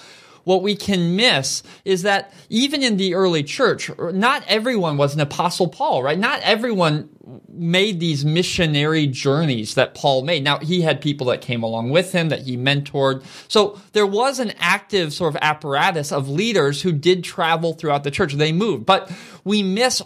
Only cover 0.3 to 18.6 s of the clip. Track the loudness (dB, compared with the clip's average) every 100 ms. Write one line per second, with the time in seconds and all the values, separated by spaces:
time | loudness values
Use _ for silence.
0.3 | -12 0 2 2 -2 -2 0 2 2 2
1.3 | 2 -2 -6 -10 -14 -2 0 2 0 -2
2.3 | -18 -4 0 0 0 0 2 0 2 2
3.3 | 2 -2 0 0 0 -6 -8 -4 0 2
4.3 | 0 0 -2 0 0 0 2 2 2 -2
5.3 | 0 -2 0 -2 0 -2 0 0 0 0
6.3 | 0 0 2 2 2 2 0 -4 -18 -20
7.3 | -20 -20 -8 0 2 2 0 -2 0 0
8.3 | 0 -2 0 0 2 2 2 0 0 0
9.3 | 2 2 -2 -2 0 0 0 0 0 0
10.3 | 0 0 -2 0 0 0 0 -2 -2 -2
11.3 | -2 -2 -4 -4 -4 0 0 2 -2 -2
12.3 | -2 -4 -2 0 0 -2 0 0 0 -8
13.3 | -20 -2 2 2 -2 -4 0 0 2 0
14.3 | 0 -6 -2 0 0 0 0 0 -2 -2
15.3 | 0 0 0 -2 2 2 0 -2 -4 -2
16.3 | -2 0 2 2 0 -2 0 2 2 -2
17.3 | -4 0 0 0 -4 -2 -2 -2 -2 -2
18.3 | 0 0 2